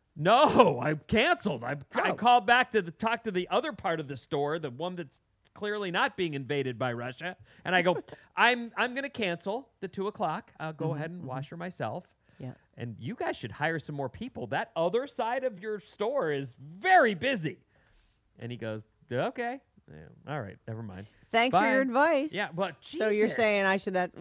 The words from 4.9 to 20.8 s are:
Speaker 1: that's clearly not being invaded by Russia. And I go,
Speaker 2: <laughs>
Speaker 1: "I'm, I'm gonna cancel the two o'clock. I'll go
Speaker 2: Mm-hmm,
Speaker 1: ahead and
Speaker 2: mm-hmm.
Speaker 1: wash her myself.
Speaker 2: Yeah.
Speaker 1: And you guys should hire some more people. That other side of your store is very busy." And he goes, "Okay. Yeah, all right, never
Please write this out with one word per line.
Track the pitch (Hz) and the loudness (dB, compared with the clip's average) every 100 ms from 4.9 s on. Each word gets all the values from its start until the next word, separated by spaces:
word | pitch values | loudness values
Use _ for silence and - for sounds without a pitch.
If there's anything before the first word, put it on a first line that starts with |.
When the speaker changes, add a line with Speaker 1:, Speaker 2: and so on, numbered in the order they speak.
| 180 | -6
Speaker 1:
that's | 147 - _ _ _ | -12 -14 _ _ _
clearly | - 208 208 190 | -8 -6 -4 -2
not | 185 269 - | 0 0 0
being | 175 | -2
invaded | 139 123 143 131 113 | -2 -2 -2 -2 -2
by | 127 | -2
Russia. | 120 120 - 175 - - - | -2 -8 -8 -12 -12 -20 -12
And | - | 0
I | 180 | 2
go, | 175 170 - - | 2 0 -4 -20
Speaker 2:
<laughs> | - - | -10 2
Speaker 1:
"I'm, | 226 240 233 - | 4 4 -2 -2
I'm | 247 | -2
gonna | 254 262 | -2 -6
cancel | - 190 170 196 240 - - | -4 -2 -2 -4 -6 -8 -12
the | 190 | -10
two | 202 196 | -6 -6
o'clock. | - 170 175 - - | -2 -2 -2 -8 -10
I'll | 156 | -8
go | 151 156 | -4 -4
Speaker 2:
Mm-hmm, | 147 | -2
Speaker 1:
ahead | 165 | -6
and | 180 | -8
Speaker 2:
mm-hmm. | 131 | -8
Speaker 1:
wash | 131 143 | -8 -8
her | 170 | -10
myself. | 175 - 113 160 - _ _ - | -10 -6 -6 -6 -12 _ _ -14
Speaker 2:
Yeah. | 131 - _ - | -14 -14 _ -12
Speaker 1:
And | 120 107 | -10 -8
you | 120 247 | -10 -6
guys | 370 - | -6 -6
should | 101 | -8
hire | - 160 160 | -2 -2 -2
some | - 143 | -6 -6
more | 131 | -6
people. | - 135 - 117 | -8 -12 -10 -6
That | 139 - 165 | -4 -4 -2
other | 170 233 277 | 0 0 -4
side | - 226 262 254 | -4 -4 -2 -4
of | 180 | -6
your | 214 208 | -10 -10
store | - - 214 285 165 | -10 -6 -2 0 0
is | 139 131 - | -2 -4 -12
very | 143 185 370 370 240 170 | -18 -4 6 8 8 4
busy." | 254 233 156 - _ _ _ _ _ _ _ - | 0 0 -2 -6 _ _ _ _ _ _ _ -14
And | 117 | -10
he | 113 | -8
goes, | 113 110 - _ - | -6 -8 -10 _ -6
"Okay. | 123 208 254 240 269 _ _ - | -2 -2 -2 -6 -6 _ _ -20
Yeah, | 78 - - - | -20 -20 -18 -8
all | 147 | -8
right, | 98 - - | -8 -12 -10
never | 110 | -10